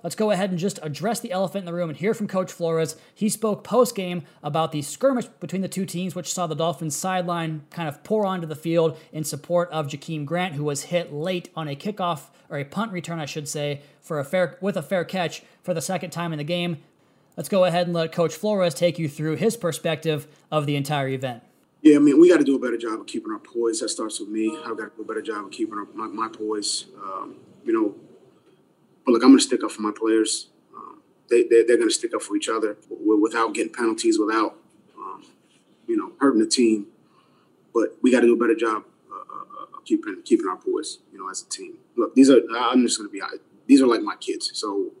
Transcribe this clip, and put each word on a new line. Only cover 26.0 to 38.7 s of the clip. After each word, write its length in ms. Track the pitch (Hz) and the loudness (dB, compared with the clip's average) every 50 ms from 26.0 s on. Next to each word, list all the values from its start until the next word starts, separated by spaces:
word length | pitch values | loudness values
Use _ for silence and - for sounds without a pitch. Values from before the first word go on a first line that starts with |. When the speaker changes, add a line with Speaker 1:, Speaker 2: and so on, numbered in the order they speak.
| - - | -10 -10
Speaker 2:
my 200 | - 110 113 110 | -6 -8 -8 -8
poise. 580 | - - 107 107 107 104 101 - - - - - - 101 101 | -8 -8 -6 -6 -4 -4 -4 -4 -6 -6 -8 -12 -18 -16 -14
Um, 340 | 98 95 98 98 95 95 - - _ - _ - | -12 -10 -10 -10 -12 -14 -20 -20 _ -20 _ -4
you 80 | - - | -2 0
know, 220 | 110 107 101 98 - - - - - _ _ _ _ _ _ _ _ _ _ _ _ _ _ _ _ _ | 0 0 -2 -4 -8 -18 -20 -20 -20 _ _ _ _ _ _ _ _ _ _ _ _ _ _ _ _ _
but 60 | - 120 | 2 4
look, 100 | 113 123 | 6 10
I'm 80 | 131 | 10
gonna 100 | 135 127 | 10 10
stick 240 | - - 127 120 - | 8 2 0 -2 -2
up 60 | 107 | -4
for 120 | - - 107 | -6 -4 -6
my 100 | 107 104 | -6 -4
players. 520 | - 113 113 110 110 110 107 - - - - _ _ _ _ - | -2 0 2 4 4 2 2 -2 -6 -8 -14 _ _ _ _ -20
Um, 240 | - - - - - _ _ _ _ _ _ | -20 -20 -20 -20 -20 _ _ _ _ _ _
they, 140 | 120 120 120 | 4 4 4
they, 180 | - 117 117 113 | 6 6 6 6
they're 160 | 113 123 110 | 6 4 4
gonna 120 | 117 110 | 4 2
stick 240 | - - - 113 - | 0 0 -4 -4 -4
up 80 | 104 - | -6 -6
for 140 | - 101 | -4 -4
each 120 | 104 - - | -4 -2 -2
other 280 | 113 113 107 107 104 - _ _ | -2 -2 -2 -4 -4 -6 _ _
w-, 300 | - - - 104 110 107 | -14 -4 2 2 4 4
without 340 | 104 110 113 120 117 113 104 | 4 2 2 0 0 0 0
getting 180 | 117 104 - - | -2 -4 -4 -4
penalties, 460 | - 120 113 110 110 - 113 107 107 | -2 -2 -2 -2 2 2 2 2 2
without, 400 | 107 101 110 113 110 101 - - _ _ _ _ _ _ _ - | 2 0 2 0 0 0 -4 -10 _ _ _ _ _ _ _ -16
um, 260 | 101 95 92 92 87 - _ _ _ _ _ _ _ _ _ _ _ | -16 -14 -14 -16 -20 -20 _ _ _ _ _ _ _ _ _ _ _
you 100 | - 117 | -2 -2
know, 160 | 104 - - - - | -2 -2 -4 -4 2
hurting 200 | 139 139 127 107 | 2 4 4 4
the 60 | 110 | 2
team. 420 | 107 - 131 123 113 110 104 101 - _ _ _ _ _ _ _ _ _ _ _ _ _ _ _ _ _ | 2 2 4 4 4 4 2 -2 -8 _ _ _ _ _ _ _ _ _ _ _ _ _ _ _ _ _
But 240 | 117 107 - - - - | -2 -2 -2 -4 0 2
we 80 | 127 123 | 4 4
gotta 140 | 120 117 | 6 6
do 80 | 120 120 | 6 4
a 40 | 110 | 4
better 180 | 123 113 113 | 4 2 2
job, 280 | 107 120 117 | 2 2 -2